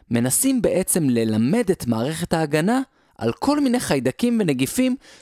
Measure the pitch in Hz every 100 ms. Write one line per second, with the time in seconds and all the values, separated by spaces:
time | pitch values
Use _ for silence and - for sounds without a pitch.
0 | _ 233 127 - 269 262 180 185 185 180
1 | 139 117 113 110 120 233 196 170 123 113
2 | 131 160 175 165 156 151 185 262 269 _
3 | _ - 117 - 277 294 269 247 - 143
4 | 127 - 240 226 175 127 135 - 254 254
5 | - -